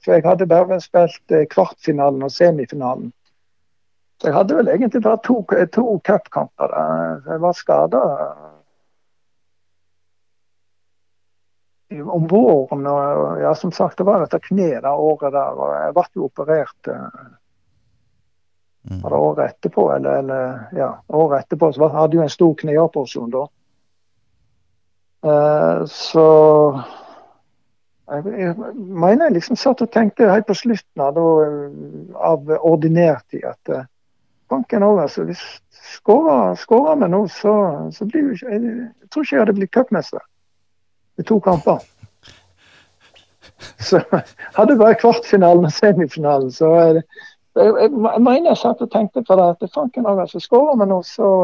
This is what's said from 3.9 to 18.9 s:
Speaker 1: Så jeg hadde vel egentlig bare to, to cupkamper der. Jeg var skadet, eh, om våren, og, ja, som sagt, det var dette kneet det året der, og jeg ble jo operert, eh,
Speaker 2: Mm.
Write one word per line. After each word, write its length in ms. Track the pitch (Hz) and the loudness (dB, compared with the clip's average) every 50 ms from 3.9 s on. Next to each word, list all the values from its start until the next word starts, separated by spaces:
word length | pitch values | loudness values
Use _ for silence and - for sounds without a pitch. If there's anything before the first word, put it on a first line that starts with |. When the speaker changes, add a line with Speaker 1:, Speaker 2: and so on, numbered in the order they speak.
| _ _ _ _ _ _ | _ _ _ _ _ _
Speaker 1:
Så 80 | - 160 | -4 -2
jeg 80 | 143 | 0
hadde 200 | 185 196 202 294 | 0 0 0 0
vel 120 | 330 - - | 0 0 0
egentlig 340 | - - 262 214 - 247 | 0 0 0 -2 -2 -2
bare 180 | 214 214 226 220 - | 0 0 -2 -2 0
to, 180 | - 254 226 185 - - - 180 - | -2 -2 -2 -2 -2 0 0 0 0
to 280 | - 214 254 233 208 165 - | -2 -2 -2 -2 -2 -4 -2
cupkamper 640 | - 208 - - - - 151 - - _ - - - | -2 -2 -2 -2 -6 -8 -8 -8 -8 _ -6 -6 -4
der. 520 | - 78 78 78 80 82 85 82 80 76 135 - | -4 -4 -4 -4 -4 -4 -4 -6 -8 -10 -10 -10
Jeg 80 | - 160 | -6 -4
var 120 | 165 175 170 | -2 -4 -4
skadet, 500 | - - - 151 143 151 165 226 262 - - 143 147 151 - - - 76 78 78 151 151 _ _ _ _ _ _ _ _ _ _ _ _ _ _ _ _ _ _ _ _ _ _ _ _ _ _ _ _ _ _ _ _ _ _ _ _ _ _ _ _ _ _ _ _ _ _ _ _ _ _ _ _ _ _ _ _ _ _ _ _ _ _ _ _ - | -4 -2 0 0 2 0 0 0 0 -2 -2 -4 -6 -8 -10 -12 -16 -20 -20 -20 _ _ _ _ _ _ _ _ _ _ _ _ _ _ _ _ _ _ _ _ _ _ _ _ _ _ _ _ _ _ _ _ _ _ _ _ _ _ _ _ _ _ _ _ _ _ _ _ _ _ _ _ _ _ _ _ _ _ _ _ _ _ _ _ _ _ -18
eh, 160 | 202 151 143 | -16 -14 -10
om 200 | - - 170 160 160 | -6 -4 -4 -2 0
våren, 560 | 180 214 254 233 165 139 131 - 147 143 139 | 2 2 4 4 4 2 0 -2 -6 -6 -4
og, 540 | 143 143 143 139 143 147 147 147 147 151 151 | -4 -2 -2 -2 -2 -2 -2 -4 -4 -4 -2
ja, 120 | 147 147 156 | -2 -2 -2
som 180 | - - 180 | -2 -4 -6
sagt, 260 | - - - 165 - - | -4 -4 -4 -4 -4 -4
det 80 | 185 | 0
var 140 | 196 214 190 | 0 0 0
dette 160 | 151 - - 165 - | 0 -4 -6 -6 -6
kneet 360 | - 190 202 185 165 131 117 123 | -4 -2 -2 0 -2 -2 -4 -4
det 60 | 135 | -4
året 420 | 143 151 151 156 151 - 147 139 135 | -2 0 0 0 -2 -2 -4 -4 -2
der, 220 | 143 139 139 131 135 | -2 -4 -4 -6 -6
og 140 | 139 147 147 | -6 -6 -4
jeg 200 | 147 156 156 151 | -4 -4 -2 -2
ble 80 | 175 175 - - | -2 -2 -4 -4
jo 140 | 190 156 131 | -8 -8 -8
operert, 580 | _ - 143 151 160 151 135 - - _ - 135 | _ -8 -4 -2 -2 -2 -4 -6 -12 _ -12 -12
eh, 420 | 127 131 131 127 - - 127 123 _ _ _ _ _ _ _ _ _ _ _ _ _ _ _ _ _ _ _ _ _ _ _ _ _ _ _ _ _ _ | -12 -12 -12 -18 -20 -20 -20 -20 _ _ _ _ _ _ _ _ _ _ _ _ _ _ _ _ _ _ _ _ _ _ _ _ _ _ _ _ _ _
Speaker 2:
Mm. 180 | - - | -16 -14